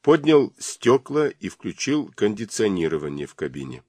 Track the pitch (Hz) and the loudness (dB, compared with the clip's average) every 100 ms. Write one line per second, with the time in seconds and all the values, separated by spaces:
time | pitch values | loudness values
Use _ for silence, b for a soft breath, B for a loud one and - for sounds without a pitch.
0 | - 160 147 151 127 _ - - 107 131 | 4 4 6 4 4 _ -16 -2 2 2
1 | - 147 147 - 92 - - - - 151 | 2 -2 -2 -4 -12 -10 -12 -8 -4 -2
2 | 135 - 104 107 107 - 110 92 80 78 | -4 -2 -2 -2 -8 -2 0 0 -2 -2
3 | 73 71 71 - 71 69 67 62 | -6 -8 -10 -10 -10 -10 -12 -14